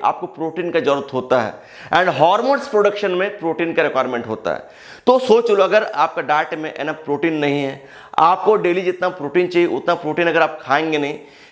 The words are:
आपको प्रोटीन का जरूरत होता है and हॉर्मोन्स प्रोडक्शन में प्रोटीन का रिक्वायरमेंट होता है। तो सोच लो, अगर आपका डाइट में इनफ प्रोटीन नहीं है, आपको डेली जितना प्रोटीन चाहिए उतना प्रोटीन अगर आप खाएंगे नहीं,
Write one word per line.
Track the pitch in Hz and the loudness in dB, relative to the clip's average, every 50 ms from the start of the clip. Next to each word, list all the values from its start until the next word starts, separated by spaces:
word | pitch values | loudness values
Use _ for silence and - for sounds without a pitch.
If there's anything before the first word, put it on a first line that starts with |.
| - | -2
आपको | 131 160 - 180 | -2 -2 -2 -6
प्रोटीन | 175 - - 160 160 160 180 175 175 | -12 -8 -8 -8 -6 -6 -6 -4 -2
का | 160 165 | -2 0
जरूरत | 131 139 139 139 139 - | 0 2 0 0 -2 -4
होता | - 127 120 127 131 127 | -6 -6 -2 0 0 0
है | 113 104 - - - - - - - - | 0 -2 -6 -10 -16 -20 -20 -20 -6 0
and | - 160 185 185 156 131 | 0 2 2 2 2 4
हॉर्मोन्स | 151 170 190 214 240 262 277 269 - - | 4 4 4 2 2 0 0 -2 -2 -2
प्रोडक्शन | - 208 202 202 202 - - 196 | 0 2 2 2 0 -2 -2 -2
में | 180 180 190 202 202 - | -2 -2 -2 -4 -4 -6
प्रोटीन | 165 165 156 160 170 165 160 | -6 -6 -4 -2 -4 -2 0
का | 165 | 0
रिक्वायरमेंट | 156 147 - 135 127 127 127 117 117 | 0 0 0 0 -2 -2 -2 -6 -6
होता | 110 110 107 - 85 | -6 -8 -6 -4 -4
है। | 78 - - - - - - - - - - | -4 -6 -8 -14 -20 -20 -20 -20 -20 -2 2
तो | - 254 262 | 2 2 4
सोच | 254 254 214 233 233 233 | 4 4 4 4 4 4
लो, | 208 196 190 | 2 2 4
अगर | 185 185 214 214 | 4 4 2 2
आपका | - - 143 156 165 - 180 | 0 0 0 0 0 0 -2
डाइट | 151 135 151 151 160 156 170 | -2 0 0 0 0 -2 -4
में | 156 156 156 - | -6 -6 -8 -8
इनफ | - 139 151 156 151 - | -6 -6 -6 -6 -6 -6
प्रोटीन | 147 143 143 156 165 160 | -6 -4 -2 0 -2 0
नहीं | 151 147 143 143 143 | 0 0 0 0 0
है, | 139 135 135 - - - - - - - - - | -2 -4 -6 -10 -14 -20 -20 -20 -20 -6 0 2
आपको | 156 165 185 185 - 202 214 | 4 4 4 2 2 2 2
डेली | 202 170 180 175 185 | 2 2 0 0 0
जितना | 190 180 180 180 180 185 | -2 -4 -2 -2 -2 -4
प्रोटीन | 180 - 139 143 - 180 180 175 | -4 -4 -6 -2 0 0 0 2
चाहिए | 180 175 175 - | 2 2 2 2
उतना | - 131 - - 175 | 0 -2 -2 -2 -2
प्रोटीन | 165 - 151 151 - 175 170 | -2 -2 -4 -2 0 0 2
अगर | 156 165 | 2 2
आप | 160 151 - - | 2 2 0 -4
खाएंगे | - 123 135 147 160 160 156 147 | -4 0 0 0 0 0 0 -2
नहीं, | 143 139 151 - - - - - - - | -2 -2 -6 -8 -14 -18 -20 -20 -20 -20